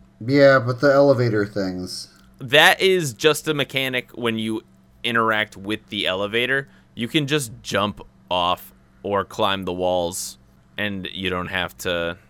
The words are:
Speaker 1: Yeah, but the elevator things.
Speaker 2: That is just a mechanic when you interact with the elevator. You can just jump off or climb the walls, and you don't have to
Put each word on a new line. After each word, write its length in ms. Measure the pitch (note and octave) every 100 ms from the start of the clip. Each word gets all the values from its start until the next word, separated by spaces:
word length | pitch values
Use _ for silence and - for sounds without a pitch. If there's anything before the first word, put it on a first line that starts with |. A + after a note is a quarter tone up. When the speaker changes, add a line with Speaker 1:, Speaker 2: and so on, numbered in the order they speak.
| - -
Speaker 1:
Yeah, 340 | A2+ C#3+ C#3 C3+
but 220 | A#2+ A#2
the 120 | C#3+
elevator 520 | C#3 C#3+ B2 A#2+ G#2
things. 640 | G2+ G#2 F#2+ F#2 F2+ - - _ - -
Speaker 2:
That 420 | C3 C#3+ F3 -
is 320 | F#3+ F#3 D3
just 340 | G#2+ D#3 D3 -
a 80 |
mechanic 560 | D3+ C3+ C3+ C3 B2+ A#2+
when 260 | - A#2+ A2+
you 240 | A2 A2 - _ _ _
interact 520 | A#2+ A#2 A2+ G#2+ G#2+ F#2+
with 300 | G2 G#2+ -
the 180 | G#2 E2
elevator. 640 | F#2 G2+ A2+ B2 C#3 C#3 - _ -
You 100 | A#2
can 220 | D#3+ C#3
just 240 | D3+ A#2+ B2
jump 380 | - G2+ G#2 - - _ -
off 440 | F2+ F2 F2+ - _ _ _
or 200 | G2 G2+
climb 400 | F#2 - G#2 G2
the 80 | F#2
walls, 640 | F2+ F2+ F2+ F2 F2+ - - _ _ _ -
and 300 | G#2 G2 F2+
you 180 | E2 F#2
don't 160 | F2+ F2+
have 300 | F#2+ E2+ -
to 400 | F#2 F2 E2+ F2 _